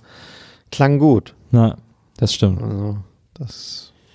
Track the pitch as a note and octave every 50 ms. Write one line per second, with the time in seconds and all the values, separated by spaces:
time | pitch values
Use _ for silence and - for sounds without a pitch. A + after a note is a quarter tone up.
0 | _ _ - - - - - - - - - _ _ _ - - C#3+ C#3 C#3+ C#3
1 | D3 D#3 B2+ G2+ - - - _ _ _ A#2+ A#2 A2+ A2 - - - _ _ _
2 | _ _ _ - - G#2 - - A2+ G2 F#2 F#2 A2+ G#2+ G#2 G2 G#2 G#2 G2+ G2+
3 | F#2+ - _ _ _ _ _ - C#3+ G#2+ - - - - - - - - _ _
4 | _ _